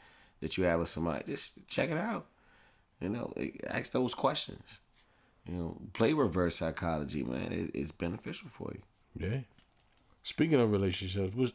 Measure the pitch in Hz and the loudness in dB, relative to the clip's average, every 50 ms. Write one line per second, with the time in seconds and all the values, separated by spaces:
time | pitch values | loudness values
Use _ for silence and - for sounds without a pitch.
0 | - - - - - - _ _ - 78 - 92 92 87 85 82 82 - - 78 | -20 -20 -20 -20 -20 -20 _ _ -4 -2 0 4 4 4 4 4 2 2 0 0
1 | 82 85 73 - - - 143 - - - - - - - - - - 170 151 160 | 0 0 0 -2 -4 -4 -4 -4 -4 -4 -6 -12 -8 -4 0 0 0 0 0 -2
2 | 202 233 214 170 - - _ _ _ _ - - - - _ _ _ _ _ _ | -2 -2 -4 -6 -8 -12 _ _ _ _ -20 -20 -20 -20 _ _ _ _ _ _
3 | - 92 107 120 - - - - 65 - - - - - - 123 120 - - 127 | -4 -4 -2 -4 -4 -6 -4 -4 -6 -6 -6 -8 -8 -4 -4 -4 -4 -2 0 0
4 | 127 120 - - - 135 151 - - - - - - - - - - _ _ - | 2 2 0 2 2 2 2 2 -2 -2 -8 -12 -14 -16 -16 -16 -16 _ _ -20
5 | - _ _ _ _ _ _ _ _ - 87 90 85 80 - - - 101 - - | -20 _ _ _ _ _ _ _ _ -6 -4 -4 -4 -4 -6 -8 -12 -12 0 2
6 | 113 127 156 151 131 95 78 92 87 85 - - 82 80 80 - 87 85 80 76 | 4 4 4 4 2 2 4 2 2 2 2 2 0 0 -2 -2 0 0 0 0
7 | 73 69 76 73 58 60 64 - 87 80 - 90 92 - - - 73 78 - - | -2 -2 -4 -4 -4 -2 -4 -4 -4 -4 -4 -4 -4 -4 -4 -4 -4 -6 -4 -4
8 | 87 85 101 - - - - - - - - - - - - - - _ _ _ | -4 -4 -4 -4 -6 -8 -8 -8 -10 -12 -12 -10 -8 -8 -8 -10 -14 _ _ _
9 | _ _ - - - 95 117 135 123 - _ - _ _ _ _ _ _ _ _ | _ _ -8 -6 -2 -2 -2 -2 -4 -8 _ -20 _ _ _ _ _ _ _ _
10 | _ _ - _ - - - - 151 165 156 131 117 107 104 98 98 92 87 - | _ _ -20 _ -10 -6 0 2 4 6 8 8 8 6 6 6 4 4 2 0
11 | 95 92 92 101 95 92 104 123 127 120 | -4 -2 0 0 0 0 2 0 0 0